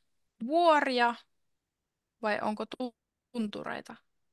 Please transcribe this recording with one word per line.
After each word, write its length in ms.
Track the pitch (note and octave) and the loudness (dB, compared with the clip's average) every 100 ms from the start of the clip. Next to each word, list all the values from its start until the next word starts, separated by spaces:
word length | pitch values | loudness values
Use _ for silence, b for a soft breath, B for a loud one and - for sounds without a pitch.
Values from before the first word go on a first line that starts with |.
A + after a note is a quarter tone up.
| _ _ _ - A#3 | _ _ _ -12 -2
vuoria 680 | D#4+ F4 D4+ C4+ B3 A#3+ A#3 - _ _ _ _ _ _ _ _ _ | 4 6 6 4 2 0 0 -10 _ _ _ _ _ _ _ _ _
vai 160 | G#3+ G#3 | -2 -2
onko 220 | G#3+ G#3+ A3 - | -2 -4 -6 -8
tu-, 180 | B3 - _ _ _ | -8 -10 _ _ _
tuntureita? 640 | A#3+ G#3+ - - - - A#3 _ _ _ | -6 -6 -6 -8 -10 -12 -18 _ _ _